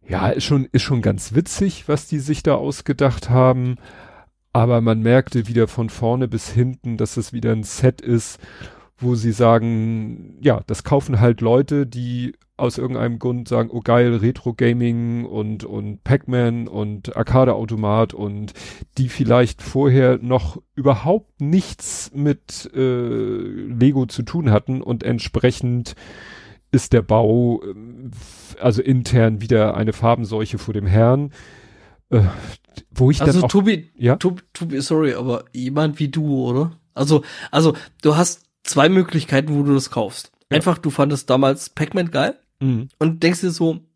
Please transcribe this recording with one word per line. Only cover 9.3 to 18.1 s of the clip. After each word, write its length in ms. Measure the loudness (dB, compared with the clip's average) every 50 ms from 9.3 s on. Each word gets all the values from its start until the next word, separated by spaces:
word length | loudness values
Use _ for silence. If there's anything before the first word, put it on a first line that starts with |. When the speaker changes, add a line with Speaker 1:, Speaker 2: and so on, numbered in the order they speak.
Speaker 1:
sagen, 1040 | 0 4 4 4 4 4 2 0 -2 -2 -2 -2 -4 -6 -6 -8 -12 -14 -18 -20 -20 0
ja, 200 | 2 2 2 2 -2
das 180 | -6 -8 -8 -2
kaufen 360 | 0 0 0 0 0 2 4
halt 200 | 4 4 2 2
Leute, 460 | 2 2 4 2 2 0 0 -2 -2
die 480 | -4 -6 -8 -8 -6 -6 -6 -6 -8 -10 _ _ _ _
aus 220 | -4 -4 -4 -4 -4
irgendeinem 400 | -6 -6 -4 -4 -4 -4 -4 -4
Grund 300 | -4 -4 -4 -4 -4 -2
sagen, 220 | -2 -2 -2 -2
„Oh 80 | -6 -6
geil, 340 | 0 2 4 4 4 4 2
Retro-Gaming 1080 | 2 0 0 -2 -2 -6 -8 -2 0 0 2 2 2 0 0 0 -2 -2 -2 -4 -4 -6
und, 400 | -6 -6 -6 -6 -6 -6 -8 -10
und 400 | -10 -10 -8 -8 -8 -12 -10 _
Pac-Man 640 | 0 0 0 2 -2 0 0 0 0 -2 -4 -8 -8
und 480 | -6 -6 -6 -6 -8 -10 -12 -10 -6
Arcade-Automat“ 960 | -6 -2 2 4 4 4 4 2 0 -4 -6 -4 -2 0 0 2 2 2 0